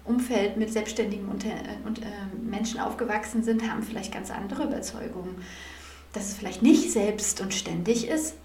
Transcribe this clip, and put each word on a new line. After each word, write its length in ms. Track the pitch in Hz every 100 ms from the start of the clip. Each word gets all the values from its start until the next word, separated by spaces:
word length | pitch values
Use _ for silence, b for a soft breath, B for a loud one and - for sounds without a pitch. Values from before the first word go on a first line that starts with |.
| -
Umfeld 520 | 247 - 226 202 -
mit 140 | 214
selbstständigen 560 | 220 214 - 202 202 196
Unter-, 220 | - 214
äh, 360 | - - 208 214
und, 160 | 226
äh, 40 | 214 208 196 226
Menschen 380 | 226 196 220 -
aufgewachsen 640 | - - 220 214 - 226
sind, 260 | 226 226 226
haben 140 | -
vielleicht 300 | 220 220 -
ganz 160 | 196 190
andere 360 | - 196 277 294
Überzeugungen, 800 | - - 226 - 185 180 185 B B B B B B B
dass 160 | 220 202
es 60 | -
vielleicht 260 | 208 -
nicht 300 | 247 - -
selbst 500 | 226 202 208 - -
und 120 | 190
ständig 540 | - - 170 175 233 226
ist, 280 | 311 311 -